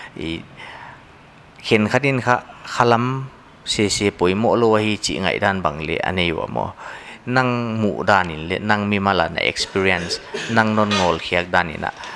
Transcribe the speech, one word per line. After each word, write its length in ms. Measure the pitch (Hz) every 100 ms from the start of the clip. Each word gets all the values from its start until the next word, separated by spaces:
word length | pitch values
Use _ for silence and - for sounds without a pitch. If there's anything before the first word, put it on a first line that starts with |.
| - -
i 240 | 80 82 - - - - - - - - - - - -
khen 300 | - 113 104
khatin 300 | 127 139 131
kha, 160 | 117 123 - -
khalam 640 | - - 123 117 123 135 135 - - - -
se 240 | - 104
se 220 | - 101
poi 220 | - 90
mo 220 | 95 113 104
lo 200 | 117 110
hi 160 | 107 101
chi 240 | - 67
ngai 200 | 92 55
dan 160 | 98 95
bang 240 | 85 73
le 160 | 78 82
anei 320 | - 92 87
wa 160 | 80 -
mo. 240 | 57 50 - - - - - -
Nang 560 | 127 127 120 117 110
mu 220 | 104 62 90
dan 240 | 101 87
in 160 | 76 82
le, 120 | 92
nang 280 | 107 104 104
mi 120 | 101
mala 280 | 98 92 85
na 140 | 85
experience, 800 | - - - 98 95 90 87 - - - - 113
nang 200 | 110 107
non 140 | 104
ngol 300 | 101 90 82
khiak 320 | - 87 90
dan 240 | 90 85 80
ina. 160 | 80 - -